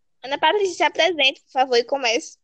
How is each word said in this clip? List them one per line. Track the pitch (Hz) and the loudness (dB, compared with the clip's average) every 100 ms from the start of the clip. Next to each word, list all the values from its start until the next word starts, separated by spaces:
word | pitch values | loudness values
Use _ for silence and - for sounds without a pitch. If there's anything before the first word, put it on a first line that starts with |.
| _ _ | _ _
Ana | 254 285 | -10 0
Patrícia, | 311 415 392 | 2 2 -2
se | 339 | 0
apresente, | 311 - 330 311 269 - | 0 2 0 2 0 0
por | _ | _
favor, | 247 269 240 | -2 2 0
e | |
comece. | 240 277 240 226 - - | 0 -2 -2 -2 -6 -18